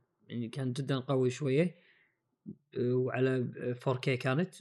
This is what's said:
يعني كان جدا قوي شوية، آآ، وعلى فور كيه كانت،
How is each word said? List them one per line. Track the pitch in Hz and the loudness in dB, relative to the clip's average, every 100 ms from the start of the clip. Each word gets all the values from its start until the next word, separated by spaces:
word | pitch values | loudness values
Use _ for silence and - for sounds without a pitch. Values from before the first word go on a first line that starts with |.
| _ _ - | _ _ -10
يعني | 113 113 | -6 -6
كان | 143 127 | -4 -4
جدا | 123 139 135 | -2 0 -2
قوي | 131 131 127 | 0 2 2
شوية، | 127 143 135 180 - - _ _ _ _ _ - - _ 127 | 2 2 2 2 -2 -20 _ _ _ _ _ -16 -16 _ -2
آآ، | 123 | 0
وعلى | 127 123 120 131 131 120 - 123 123 | 2 0 2 2 2 -2 -4 -6 -4
فور | 139 123 | -2 0
كيه | 147 123 | 0 0
كانت، | 139 135 185 - | 2 0 0 -6